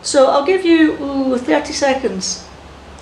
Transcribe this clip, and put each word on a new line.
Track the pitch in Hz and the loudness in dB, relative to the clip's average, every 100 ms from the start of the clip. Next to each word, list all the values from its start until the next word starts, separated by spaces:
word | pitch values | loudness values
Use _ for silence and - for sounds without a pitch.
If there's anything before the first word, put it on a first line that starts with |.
So | - 285 262 | 0 2 4
I'll | 277 | 2
give | 285 381 | 0 0
you, | 349 330 311 - | 2 4 4 0
ooh, | 277 277 262 247 | -6 -2 -2 -2
thirty | 247 294 294 | 0 -2 -2
seconds. | - 277 262 247 190 - - - - - - - - | -2 0 0 -2 -6 -8 -10 -14 -20 -20 -20 -20 -20